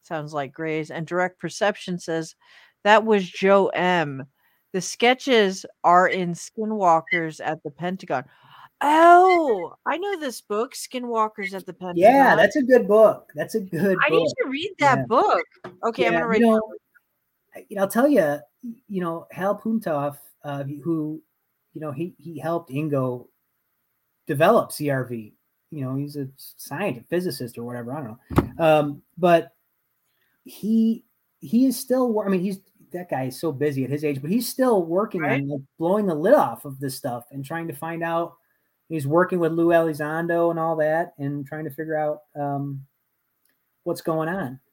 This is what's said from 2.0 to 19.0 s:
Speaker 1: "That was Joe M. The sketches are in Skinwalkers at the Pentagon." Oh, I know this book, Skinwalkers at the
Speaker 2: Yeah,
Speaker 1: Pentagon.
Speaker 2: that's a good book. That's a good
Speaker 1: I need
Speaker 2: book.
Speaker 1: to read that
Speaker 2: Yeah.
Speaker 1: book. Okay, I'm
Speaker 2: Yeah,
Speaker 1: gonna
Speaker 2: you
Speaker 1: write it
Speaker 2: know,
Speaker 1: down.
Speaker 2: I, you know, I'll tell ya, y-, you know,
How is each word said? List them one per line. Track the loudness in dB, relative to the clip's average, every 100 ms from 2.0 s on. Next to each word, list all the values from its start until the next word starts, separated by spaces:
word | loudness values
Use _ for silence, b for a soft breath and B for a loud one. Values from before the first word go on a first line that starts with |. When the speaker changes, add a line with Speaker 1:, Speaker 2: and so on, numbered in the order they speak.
| -4 -6 -6 -12 b b b b
Speaker 1:
"That | 4 4 6
was | 0 0
Joe | -2 4 4 4
M. | 0 0 0 -2 -6 -12 _ _ _ _
The | -8
sketches | -6 0 2 2 2 4 4 0 -12 _ 6
are | 6 6
in | 2 -4
Skinwalkers | -6 -10 -8 -6 0 4 4 2 -4 -4 -6
at | -6 -6
the | -10
Pentagon." | -8 -8 -8 -6 -6 -6 b b b b _
Oh, | 2 6 8 8 8 4 2 -2 -4 -8 -6
I | -4
know | -4 -6
this | -8 -10
book, | _ -6 -6
Skinwalkers | -8 -12 -10 -6 -2 -2 -4 -10
at | -10 -12
the | -12 -6
Speaker 2:
Yeah, | 6 6 8 6 6
Speaker 1:
Pentagon. |
Speaker 2:
that's | 4 2
a |
good | 4 4 6
book. | 6 6 4 _
That's | -10 -6 -6
a |
good | -6 -2 0 2
Speaker 1:
I | 2
need | 2
Speaker 2:
book. | 0 -4
Speaker 1:
to | -6
read | -6 -8 0
that | 2 2
Speaker 2:
Yeah. | 2
Speaker 1:
book. | 2 2 0 -2 _ -20 -8 -6
Okay, | -2 0
I'm |
Speaker 2:
Yeah, | 0
Speaker 1:
gonna | 0
Speaker 2:
you |
Speaker 1:
write | 4
it | 4
Speaker 2:
know, | 4
Speaker 1:
down. | 0 -14 _ _ _ _ _ _ _ -20
Speaker 2:
I, | -12
you | -4
know, |
I'll | -2
tell | 2 4
ya, | 4 2 -2 -10 _
y-, | -18 -18 _
you |
know, | -6